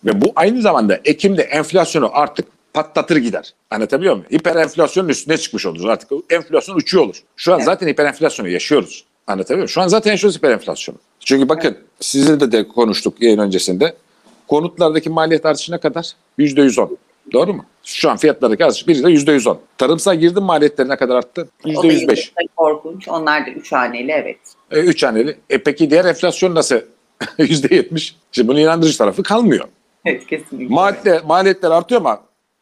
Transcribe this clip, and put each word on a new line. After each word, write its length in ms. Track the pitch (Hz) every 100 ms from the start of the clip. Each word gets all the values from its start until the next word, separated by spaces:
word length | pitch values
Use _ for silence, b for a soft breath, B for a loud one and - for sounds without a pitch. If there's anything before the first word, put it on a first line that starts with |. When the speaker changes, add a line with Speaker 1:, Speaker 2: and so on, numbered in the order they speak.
Speaker 1:
ve 160 | 101 101
bu 120 | 143 -
aynı 260 | 185 247
zamanda 380 | 214 151 107 92
Ekim'de 380 | - 151 196 190
enflasyonu 680 | 147 147 147 185 160 165 127
artık 340 | 135 147 - - _ _
patlatır 420 | - 151 - 147 160
gider. 380 | 117 92 - _ _
Anlatabiliyor 440 | 107 110 139 185
muyum? 120 | 113 87
Hiperenflasyonun 760 | 165 175 165 156 160 156 185 185
üstüne 280 | 131 - 160
çıkmış 280 | - 107 95
oluruz. 180 | 82
Artık 260 | 92 110 - 139 -
enflasyon 460 | 170 165 156 - 190
uçuyor 280 | - 190
olur. 180 | 123 87 _ _
Şu 160 | -
an 60 | 175
Speaker 2:
Evet. 80 | 147
Speaker 1:
zaten 220 | 185 175
hiperenflasyonu 600 | 139 147 139 151 - 95
yaşıyoruz. 560 | 90 - 147 - - _ _ -
Anlatabiliyor 300 | 98 92 156
muyum? 120 | 160
Şu 120 | -
an 80 | 185
zaten 220 | 220 214
yaşıyoruz 280 | 202 208 160
hiperenflasyonu. 600 | 147 110 - 78 - - _ _
Çünkü 280 | - 135 135
bakın 200 | 160 165
Speaker 2:
Evet. 140 | 104 _ _
Speaker 1:
sizinle 400 | - 135 143 151
de, 120 | 139
de 160 | 113 101
konuştuk 540 | - 117 101 - -
yayın 160 | 117 107
öncesinde. 560 | 101 92 - 92 151 - _ b b _ _
Konutlardaki 600 | 147 165 170 170 156 160
maliyet 360 | 160 160 160 156
artışı 260 | 143 -
ne 60 | 170
kadar? 340 | 156 165 170 - _ -
Yüzde 240 | 147 139
yüz 160 | 139 123
on. 200 | 95 - _ _ -
Doğru 220 | 120 175
mu? 100 | 185 - _
Şu 260 | - - 156
an 60 | 113
fiyatlardaki 480 | 156 - 123 107
artış 240 | 165 117 -
bir 160 | 156
de 60 | 147
yüzde 220 | 156 143
yüz 140 | 143 117
on. 120 | 95 _ _
Tarımsal 380 | 131 165 190 175
girdi 240 | 165 175
maliyetleri 480 | 196 160 147 143 131
ne 80 | 135
kadar 200 | 123 127
arttı? 320 | 120 - 170 _
Speaker 2:
O 40 | -
da 20 |
Speaker 1:
Yüzde 160 | 151 170
yüz 220 | 156 156
beş. 240 | 113 - -
Speaker 2:
yine 80 | 170 -
korkunç. 520 | 160 156 160 180 -
Onlar 380 | 165 156 151 127
da 40 |
üç 220 | - -
haneli, 400 | 143 120 120 127
evet. 260 | 151 - - _ _ _
Speaker 1:
E, 100 | 151
üç 220 | 175 156
haneli. 340 | 139 110 131 151 _
E, 80 | 135
peki 320 | - 175 160
diğer 140 | 156
enflasyon 500 | 185 160 180 160 185
nasıl? 260 | 165 143 120 - _ _
<laughs> 280 | _ - -
Yüzde 360 | 151 151 135
yetmiş. 420 | 180 - 160 - _ _
Şimdi 160 | - 113
bunu 120 | 143
inandırıcı 380 | 156 165 160 147
tarafı 240 | 104 95
kalmıyor. 420 | 190 214 233 123 - _ _ _
Speaker 2:
Evet, 220 | 180 139 -
kesinlikle. 480 | 160 - 135 127
Speaker 1:
Maliyetler, 480 | 135 196 196 208 165
maliyetler 460 | 156 170 190 190 175
artıyor 300 | 165 175 240
ama, 200 | 165 104 _ _ _ _